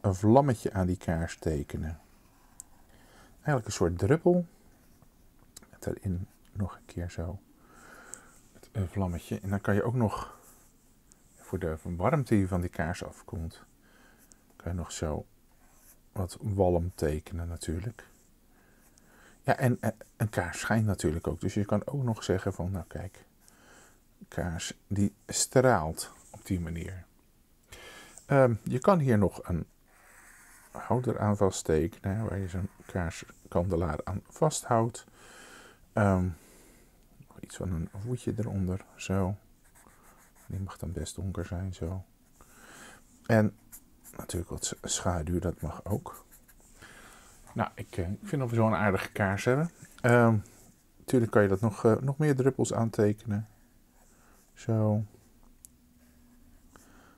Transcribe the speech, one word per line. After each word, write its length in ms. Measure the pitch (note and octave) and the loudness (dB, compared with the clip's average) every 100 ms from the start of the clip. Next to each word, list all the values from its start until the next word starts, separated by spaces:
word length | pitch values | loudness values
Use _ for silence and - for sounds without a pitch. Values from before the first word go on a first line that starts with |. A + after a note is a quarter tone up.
vlammetje 680 | G#2+ F#2 G#2 B2+ C#3+ A2+ - | -2 2 6 6 6 2 -2
aan 140 | G2 F2+ | 0 0
die 100 | F2+ | 0
kaars 420 | - E2 E2 - | -2 -2 -2 -4
tekenen. 600 | - D2 C#2+ - D#2+ E2 _ - _ _ _ - - - - - - - - | -4 -2 -4 -6 -8 -10 _ -20 _ _ _ -20 -20 -20 -20 -20 -20 -20 -20
Eigenlijk 320 | - - C3 G#2+ | -10 -2 -2 -2
een 60 | |
soort 260 | - F2 F2 | 0 0 2
druppel. 480 | G#2 D#3+ F3 F3 E3+ - - - - - - _ - _ _ - - | 2 4 4 4 2 -10 -20 -20 -20 -20 -20 _ -20 _ _ -20 -20
Met 120 | - | -12
daarin 440 | - - F#2+ F2 G2 _ _ | -8 -6 -6 -6 -8 _ _
nog 240 | G2 F#2 - | -8 -8 -8
een 80 | |
keer 260 | - F2 E2+ | -14 -10 -8
zo 280 | - E2+ G2 _ _ - - - - - - - - - | -8 -8 -10 _ _ -20 -20 -20 -20 -20 -20 -20 -20 -20
het, 160 | - - | -20 -12
eh, 100 | G#2+ | -6
vlammetje. 580 | F2+ G2+ F#2 E2+ - A#2 | -4 -2 -4 -4 -8 -8
En 100 | F#2+ | -4
dan 100 | G2 | -4
kan 140 | - | 0
je 80 | G2+ | 0
ook 120 | A#2+ | 0
nog, 440 | B2+ G#2+ - - - - - _ _ _ _ _ _ _ | 0 0 -2 -10 -14 -20 -20 _ _ _ _ _ _ _
voor 240 | - - F2+ | -20 -8 -4
de 180 | E2+ D#2+ | -4 -6
warmte 520 | F2+ F2 G#2 D#3 B2 | -6 -2 0 2 2
die 140 | G#2+ F#2 | 2 2
van 120 | F#2 | 0
die 100 | F2+ | -2
kaars 340 | - D#2+ - | -4 -4 -4
afkomt, 580 | - - - - E2 - - _ _ _ - _ - - _ - | -8 -14 -12 -8 -8 -12 -20 _ _ _ -20 _ -20 -20 _ -12
kan 160 | E2+ | -8
je 60 | F2 | -6
nog 140 | D#2 | -6
zo 340 | - D#2+ D2 - _ _ _ _ _ - - _ | -6 -4 -4 -8 _ _ _ _ _ -20 -20 _
wat 260 | G#2 F2+ - | -6 -6 -6
walm 520 | G#2+ G2 F2+ F2 F2+ | -2 4 4 4 0
tekenen 540 | - D#2 D#2 - E2+ E2+ | 0 0 0 -4 -8 -6
natuurlijk. 600 | E2+ - E2+ A2 - - _ _ _ _ _ _ _ _ _ _ - - - | -8 -6 -4 -6 -10 -20 _ _ _ _ _ _ _ _ _ _ -20 -20 -8
Ja, 140 | - - | -2 2
en, 200 | B2+ B2 | 2 2
eh, 100 | A2+ - - - | 0 -4 -10 -4
een 120 | G#2+ | -2
kaars 320 | - F2 - | -2 -4 -4
schijnt 260 | - A2+ G#2+ | 0 2 2
natuurlijk 400 | F2+ E2 E2 D#2 | 2 0 0 -2
ook. 140 | D#2+ | -2
Dus 140 | G2+ | -2
je 100 | G#2 | -2
kan 220 | G2 G#2 - | 0 0 -2
ook 160 | C#3+ | -2
nog 220 | B2 A2 | -2 -2
zeggen 280 | - F#2 G2 | 0 0 0
van, 180 | - F2 | -4 -4
nou 140 | G2 - | -6 -8
kijk, 360 | - F#2+ - - _ _ _ - - - _ _ - - | -10 -10 -14 -20 _ _ _ -20 -20 -20 _ _ -20 -12
kaars 460 | - E2+ E2 - - - | -6 -4 -6 -8 -12 -6
die 280 | G2+ G2+ - - | 0 0 -2 -8
straalt 880 | - - C3 B2+ G2+ D#2 D#2+ - - - | -4 2 4 6 4 2 -6 -10 -16 -20
op 160 | - - | -14 -4
die 140 | F#2 | -4
manier. 440 | E2 E2 E2 F2+ - _ _ _ _ _ - - - - - - - | -4 -8 -10 -12 -18 _ _ _ _ _ -20 -20 -20 -20 -20 -12 2
Ehm, 240 | C#3 B2 A2 | 6 6 4
je 160 | F3+ B2 | -2 0
kan 200 | - F3+ | 4 4
hier 200 | C3+ G#2 | 4 4
nog 220 | F2+ - | 4 0
een 240 | - E2 - _ _ _ - - - - - - - | -6 -4 -6 _ _ _ -20 -20 -20 -20 -20 -20 -18
houder 500 | - - A#2+ B2+ - | -10 -2 -2 0 0
aan 160 | G#2 G2+ | 0 2
vasttekenen, 800 | F#2+ - - D#2 E2 - G2 G#2 | 2 0 2 2 2 -2 -4 -4
hè, 80 | A2 | -4
waar 100 | G2 | -4
je 100 | F#2 | -6
zo'n 200 | F2+ G2 - - | -4 -6 -8 -8
kaarskandelaar 1120 | F#2+ E2 - - - - F2+ F#2 E2+ E2+ D2+ | -4 -4 -6 -14 -20 -4 -2 0 0 0 -2
aan 180 | - G2 - | -6 -8 -8
vasthoudt. 800 | - D#3 - - A#2 A#2 - - - - - - - - - - | 0 0 0 0 2 2 -2 -18 -20 -20 -20 -20 -20 -20 -20 -6
Ehm, 320 | A2 G2+ F#2 F2+ E2 - - - - - _ _ - - | 2 4 4 2 -4 -16 -20 -20 -20 -20 _ _ -20 -20
nog 120 | - | -20
iets 160 | - - | -16 -8
van 160 | F2+ | -6
een 160 | E2 E2 G2 | -4 -6 -8
voetje 300 | A2+ B2+ A2 G#2+ | -8 -6 -4 -4
eronder, 480 | G#2+ G2 F#2 F#2 - - | -4 -2 -2 -4 -8 -12
zo. 400 | - F#2+ F#2 G2+ _ _ _ - - - - - _ _ - | -4 0 0 -4 _ _ _ -20 -20 -20 -20 -20 _ _ -12
Die 140 | G2 | -10
mag 180 | F#2+ - | -8 -8
dan 140 | E2 | -8
best 220 | E2+ D#2+ | -8 -8
donker 300 | - F#2+ F2+ E2+ | -8 -8 -6 -6
zijn, 280 | F2 F#2+ | -6 -8
zo. 300 | F2+ F2 F#2 - _ _ _ - - - - - - _ - - | -6 -8 -8 -12 _ _ _ -20 -20 -20 -20 -20 -20 _ -10 2
En 300 | A2+ G#2+ - - - - _ - - | 4 4 0 -20 -20 -20 _ -20 -16
natuurlijk 340 | - F2 E2 | -8 -8 -6
wat 140 | - | -6
s-, 100 | - - | -6 -8
schaduw, 560 | - - F#2 F2 D#2 F2 | -6 -4 -2 -2 -2 -2
dat 220 | E2+ - | -2 -4
mag 240 | D2+ - | -8 -8
ook. 400 | - G#2+ - - - - _ - - - - - - - - - - | -4 -4 -6 -16 -20 -20 _ -20 -20 -20 -20 -20 -20 -20 -20 -20 -10
Nou, 180 | A#2 - | -4 -4
ik, 220 | - - - | -4 -10 -6
eh, 140 | F2+ | -4
ik 80 | G2+ | -6
vind 180 | - D3 | -4 -4
dat 100 | B2 | 0
we 60 | A#2 | 2
zo'n 180 | A2 | 4
aardige 380 | F2 G#2 F#2 - | 4 2 2 -2
kaars 320 | - G2 G2 | 0 0 2
hebben. 260 | A#2+ C3+ E3+ - - - | 2 2 0 -6 -20 -2
Ehm, 360 | A#2 A#2+ A#2 A2 - - - - _ _ | 4 6 6 4 0 -16 -20 -20 _ _
natuurlijk 340 | - C3 A2+ | 2 2 4
kan 100 | A2 | 6
je 60 | G2 | 6
dat 120 | F#2+ | 4
nog, 240 | A2+ - | 0 2
eh, 120 | A#2 A2 | 4 4
nog 220 | C3+ C#3 | 2 0
meer 180 | D3+ C3 | 2 4
druppels 360 | C3 B2+ A#2+ | 2 2 -2
aantekenen. 760 | - A2+ - G#2 G#2 A2+ G#2 A2 _ _ _ _ _ _ _ _ _ _ | 0 -2 2 2 2 -2 -4 -6 _ _ _ _ _ _ _ _ _ _
Zo. 500 | - - A2 G#2+ G#2+ G#2 - _ - - - - _ _ _ _ - - - - - - - - - - | -10 -2 2 4 2 -2 -10 _ -20 -20 -20 -20 _ _ _ _ -20 -20 -20 -20 -20 -20 -20 -20 -20 -20